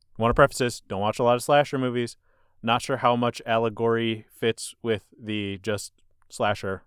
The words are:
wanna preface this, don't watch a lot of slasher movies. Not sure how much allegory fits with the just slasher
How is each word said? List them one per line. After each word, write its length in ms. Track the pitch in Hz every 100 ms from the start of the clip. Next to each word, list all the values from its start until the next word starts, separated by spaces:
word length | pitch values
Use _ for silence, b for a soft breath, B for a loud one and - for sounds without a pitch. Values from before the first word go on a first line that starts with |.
| _ -
wanna 180 | 113
preface 240 | 120 143 -
this, 220 | 123 -
don't 180 | - 98
watch 180 | 104 -
a 60 |
lot 100 | 120
of 80 | 123
slasher 360 | - 147 143 135
movies. 380 | 127 120 117 - _ _ _ _
Not 200 | 113 120
sure 160 | - 127
how 180 | 123 120
much 260 | 120 - 120
allegory 800 | 113 117 104 117 117 113 107 -
fits 440 | - 117 - - -
with 240 | 233 208 - -
the 380 | 110 107 101 98
just 300 | 107 104 - _ _ _ _
slasher 560 | - 107 104 98 92